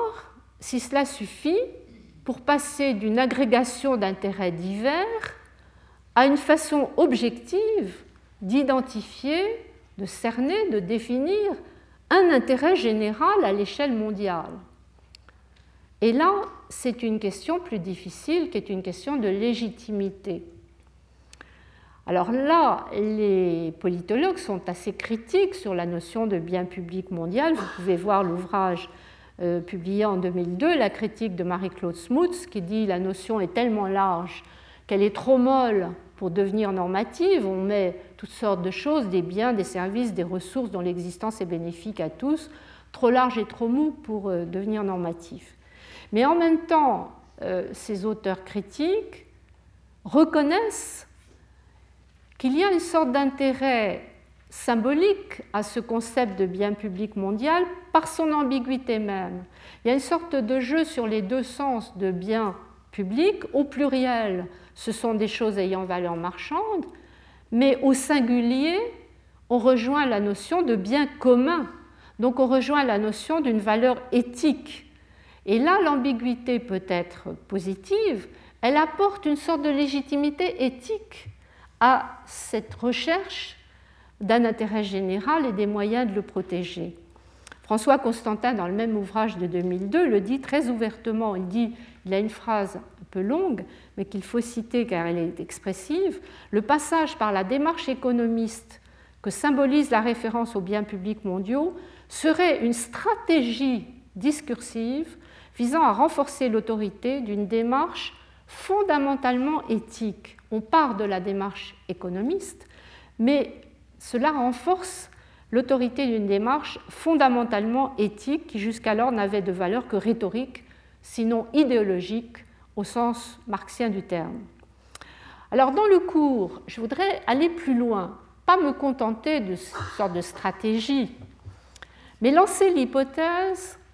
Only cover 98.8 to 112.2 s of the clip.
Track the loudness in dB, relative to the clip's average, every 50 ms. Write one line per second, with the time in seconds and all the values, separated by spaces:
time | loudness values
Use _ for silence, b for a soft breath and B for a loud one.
98.8 | b b b b b b b b -8 -8 -4 0 0 2 4 4 4 4 4 4
99.8 | 4 4 2 2 2 2 0 -2 -2 -2 -2 -2 -2 -2 -4 -4 -4 -2 -2 -2
100.8 | -2 -4 -6 -6 -6 -6 -6 -4 -4 -4 -4 -4 -2 -2 0 0 0 -2 -4 B
101.8 | B B B B B B -8 0 0 2 4 4 4 2 2 2 2 0 0 -2
102.8 | -4 -8 -10 -4 -2 0 0 0 2 2 4 4 4 2 -2 -2 0 0 0 -2
103.8 | -4 -8 -16 -20 -20 -18 -10 -2 -2 -2 -2 -2 -4 -8 -8 -8 -8 -8 -6 -4
104.8 | -4 -2 -2 -4 -4 -6 -10 B B B B B B B -4 -2 0 2 4 4
105.8 | 6 6 6 6 4 4 4 2 -2 -2 -2 -2 0 2 2 0 0 0 -2 -2
106.8 | -2 -4 -6 -4 -4 -2 -2 -2 -4 -4 -2 -2 -2 0 0 0 2 2 2 2
107.8 | 0 0 -4 -8 -10 -12 b b b b b b b -18 -16 -10 -2 0 2 2
108.8 | 4 4 2 2 2 0 0 0 0 0 2 2 0 0 0 -2 -2 -2 -2 -2
109.8 | -4 -6 -8 -6 -6 -6 -6 -8 -14 -20 -20 -20 -10 _ -6 -6 -2 2 4 4
110.8 | 4 4 0 -2 -2 -2 -2 -2 -2 -2 -2 -2 -4 -4 -6 -10 -14 -16 -18 -14
111.8 | -12 -10 -10 -8 -8 -6 -4 -4